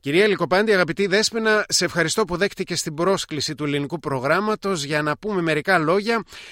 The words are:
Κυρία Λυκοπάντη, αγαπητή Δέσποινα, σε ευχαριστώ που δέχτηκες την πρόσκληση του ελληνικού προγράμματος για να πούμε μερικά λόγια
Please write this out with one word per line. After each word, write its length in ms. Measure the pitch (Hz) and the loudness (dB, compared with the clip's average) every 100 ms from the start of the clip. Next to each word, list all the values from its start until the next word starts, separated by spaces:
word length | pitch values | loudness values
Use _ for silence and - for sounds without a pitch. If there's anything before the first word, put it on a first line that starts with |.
Κυρία 260 | 139 160 214 | 0 2 4
Λυκοπάντη, 460 | 175 156 185 220 | 2 2 2 4
αγαπητή 340 | 190 165 165 196 | 2 2 0 0
Δέσποινα, 580 | 196 214 226 220 214 - | 2 0 0 2 2 2
σε 160 | - | 0
ευχαριστώ 400 | 175 175 160 226 | 0 0 0 0
που 120 | 185 175 | -2 0
δέχτηκες 460 | 196 - 185 170 | -2 -2 -6 -4
την 120 | 170 | -6
πρόσκληση 600 | 151 180 185 - 151 127 | -2 0 0 -2 -6 -6
του 100 | 147 | -4
ελληνικού 340 | 147 143 143 165 | -2 -2 -4 -6
προγράμματος 840 | 147 135 135 175 214 208 196 180 | -4 -2 0 2 0 -2 -2 -4
για 200 | 143 151 | -2 -2
να 140 | 151 147 | -2 -2
πούμε 260 | 208 196 | -2 -2
μερικά 360 | 165 151 190 180 | 0 0 2 2
λόγια 440 | 156 196 208 226 - - - | 4 2 2 -2 -4 -16 -20